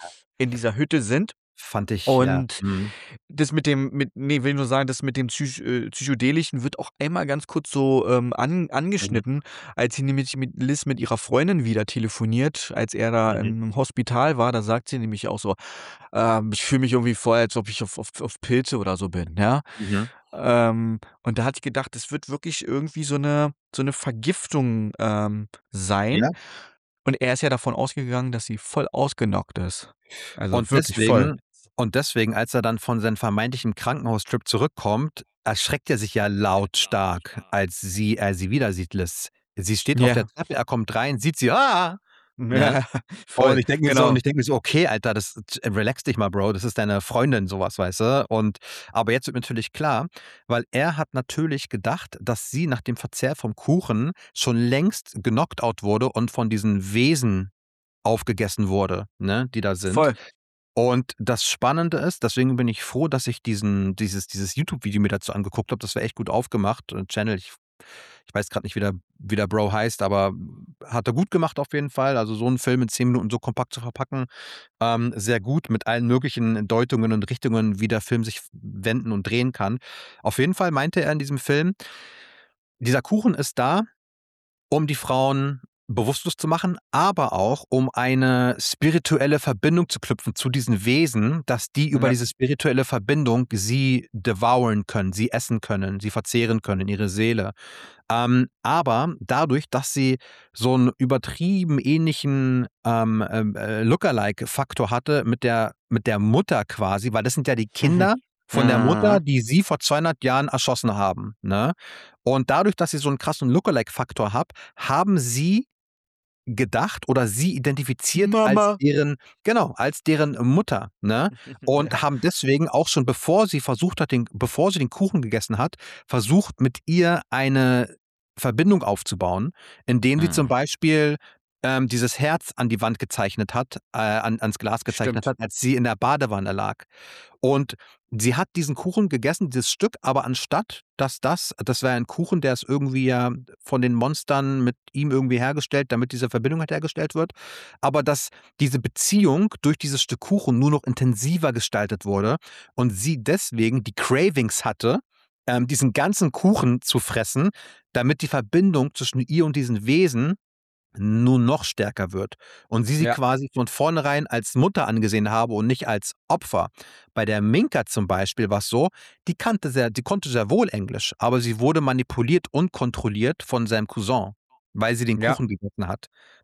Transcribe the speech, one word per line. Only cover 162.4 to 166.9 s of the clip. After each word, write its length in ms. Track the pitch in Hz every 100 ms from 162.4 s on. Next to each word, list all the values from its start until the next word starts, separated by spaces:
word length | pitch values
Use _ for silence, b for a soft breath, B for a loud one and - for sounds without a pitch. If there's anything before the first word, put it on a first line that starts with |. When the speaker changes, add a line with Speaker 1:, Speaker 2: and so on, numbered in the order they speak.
| B B B
Speaker 1:
und 160 | 113 110
sie 100 | 151
sie 80 | 156
Speaker 2:
Ja. 140 | 139
Speaker 1:
quasi 300 | 127 131 135
von 140 | 131 120
vornherein 600 | - 151 165 143 143 -
als 280 | 120 104 127
Mutter 320 | 170 196 123
angesehen 420 | 113 107 107 104
habe 220 | 113 117
und 140 | 107 110
nicht 200 | 127 -
als 260 | 107 - - _
Opfer. 400 | 175 - 95 - B B